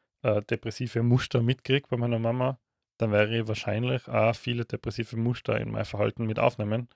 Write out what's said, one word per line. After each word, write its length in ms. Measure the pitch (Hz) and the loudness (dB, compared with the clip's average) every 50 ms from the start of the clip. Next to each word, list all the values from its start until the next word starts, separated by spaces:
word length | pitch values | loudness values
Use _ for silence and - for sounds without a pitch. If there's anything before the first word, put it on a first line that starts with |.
| _ _ _ _ - | _ _ _ _ 0
äh, 200 | 123 104 107 104 | 0 2 2 0
depressive 600 | - 117 107 - 113 - - 127 117 - 120 117 | -2 -4 -4 -4 -8 -6 -6 -6 -2 0 2 4
Muster 400 | 120 120 123 - - - 131 117 | 4 4 4 4 2 0 2 2
mitkrieg 460 | 120 131 - - - 131 143 - _ | 2 0 0 0 2 2 2 2 _
bei 80 | 131 | -2
meiner 220 | 120 120 120 117 113 | -2 0 0 0 0
Mama, 400 | 113 113 117 127 127 131 135 - _ _ _ _ _ _ _ - | 0 0 0 0 0 -2 -2 -4 _ _ _ _ _ _ _ -2
dann 140 | 113 110 104 | 0 2 4
werde 260 | 104 107 107 113 117 | 4 4 4 2 0
ich 80 | 110 | 0
wahrscheinlich 640 | 110 107 - - - 104 107 120 127 131 127 - - | -2 -4 -4 -4 -2 -2 -2 0 0 -2 -2 -4 -2
auch 260 | 120 113 107 113 110 | 0 2 2 2 2
viele 300 | - - - 120 120 117 | 0 -4 -4 -4 -4 -4
depressive 520 | - - - - 117 107 - 113 - - | -4 -6 -6 -6 -6 -6 -6 -6 -6 -4
Muster 440 | 113 113 120 123 - - - 110 110 | -2 -2 -2 -2 -2 -2 -2 -2 -2
in 100 | 113 107 | -2 -4
mein 140 | 107 107 107 | -4 -6 -6
Verhalten 420 | - - 101 104 110 - - 113 | -4 -2 -2 -2 -2 -2 -2 -4
mit 120 | 110 110 110 | -2 0 2
aufnehmen 500 | 117 123 - - 107 104 107 117 123 - _ | 2 0 0 0 -2 -2 -2 -4 -4 -8 _